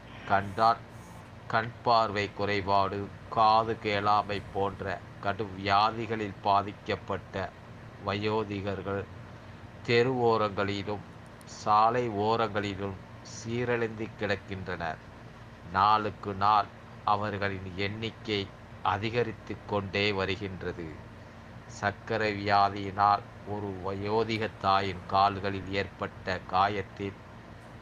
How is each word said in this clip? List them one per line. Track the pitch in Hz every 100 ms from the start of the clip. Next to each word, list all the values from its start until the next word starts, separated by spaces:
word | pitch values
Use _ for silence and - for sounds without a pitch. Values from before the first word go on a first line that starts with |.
| - - -
கண்டாற்-, | 98 101 95 113 117 - - - - - - -
கண் | 117 117 -
பார்வை | 127 113 110 101 101
குறைபாடு, | - 101 101 92 98 95 101 101 - -
காது | 117 110 110 113 110
கேளாமை | 107 101 104 104 101 98 -
போன்ற | 98 98 95 98 90 - -
கடும் | 98 98 101 95
வியாதிகளில் | 98 101 110 110 110 110 104 92
பாதிக்கப்பட்ட | 104 98 101 101 - 98 - 95 - 98 90 - - - - - 98
வயோதிகர்கள் | 101 107 110 101 101 101 95 92 98 - - - - - - - -
தெரு | - 120 123 127
ஓரங்களிலும் | 117 110 107 98 98 101 98 101 - - - - -
சாலை | - 110 107 113 123 123
ஓரங்களிலும் | 101 107 117 110 101 101 95 98 95 - -
சீரழிந்து | - - 113 120 123 120 113 110 113 -
கிடக்கின்றனர். | 101 98 - 95 92 87 82 85 - - - - - - -
நாளுக்கு | 92 104 107 107 - 101
நாள் | 98 101 107 101 - - - -
அவர்களின் | 104 104 98 98 95 95 90
எண்ணிக்கை | 101 110 113 - - 104 98 - - -
அதிகரித்து | 95 98 113 120 113 101 - 104 -
கொண்டே | 104 98 101 104
வருகின்றது. | 98 95 92 98 90 87 85 80 - - - - - - - -
சர்க்கரை | - 101 98 - 110 107
வியாதியினால் | 101 101 101 101 101 98 95 101 101 - - -
ஒரு | 104 101 95
வயோதிக | 95 98 101 110 113 110 107 -
தாயின் | 98 98 98 90 87
கால்களில் | 98 101 98 98 98 92
ஏற்பட்ட | 98 98 - 98 - 95 90 -
காயத்தில் | 92 101 104 95 - 98 - - - - - - -